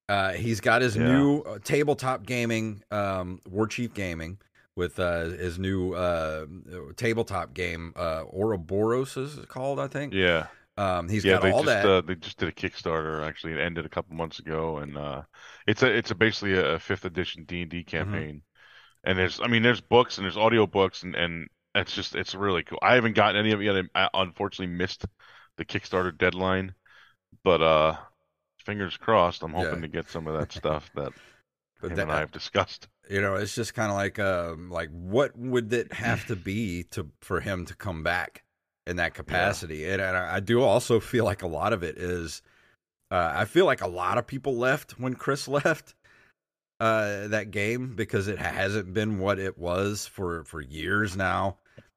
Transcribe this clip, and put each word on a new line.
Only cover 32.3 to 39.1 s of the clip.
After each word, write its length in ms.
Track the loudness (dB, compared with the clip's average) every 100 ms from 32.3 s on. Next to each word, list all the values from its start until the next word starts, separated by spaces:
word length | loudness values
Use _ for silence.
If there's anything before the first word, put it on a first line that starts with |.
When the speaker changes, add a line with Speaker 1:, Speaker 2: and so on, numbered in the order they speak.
Speaker 2:
discussed. 560 | -8 -4 0 0 -4 -20 _ -6
Speaker 1:
you 120 | -2
know, 160 | 0 -2
it's 180 | -4
just 200 | -4 -6
kinda 200 | -4 -2
like, 240 | 0 -2 -2
um, 520 | -2 0 -4 -8 -8
like, 200 | -8 -8
what 460 | -10 -2 0 0 -2
would 340 | -2 -2 0
it 200 | -2 -2
have 320 | -4 -2 -2 -4
to 100 | -6
Speaker 2:
<clears throat> 0 |
Speaker 1:
be 480 | -4 -4 -2 -4
to, 260 | -8 -10 -12 _
for 200 | -6 -4
him 240 | -4 -6 -8
to 80 | -10
come 260 | -8 -4
back 420 | -2 -2 -4 -12 _ _ _ _ -8
in 100 | -2
that 180 | -2